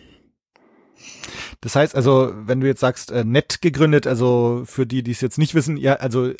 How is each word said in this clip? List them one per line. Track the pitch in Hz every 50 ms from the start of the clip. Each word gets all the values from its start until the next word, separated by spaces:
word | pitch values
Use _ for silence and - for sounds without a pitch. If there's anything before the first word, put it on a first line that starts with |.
| - - _ _ _ _ _ _ _ _ _ _ _ _ _ _ _ _ _ _ - - - - - - - - - - - -
Das | - 113 -
heißt | 139 156 160 -
also, | 139 117 135 135 131 131 120 95
wenn | 107 107 104 127 131
du | 131
jetzt | 135 127 -
sagst, | 135 127 - - - -
äh, | - 120 110
Net | 110 120 147 - - - -
gegründet, | - 170 131 135 160 151 147 147 -
also | 131 127 113 127 123 123 120 120 117 120 123 123
für | - - 135 131
die, | 113 127 131
die | 117 120
es | 117 -
jetzt | 131 120 - 151
nicht | 156 - -
wissen, | 160 120 147 151
ja, | 139 131 135 139
also | - 139 123 110 127 123 131 131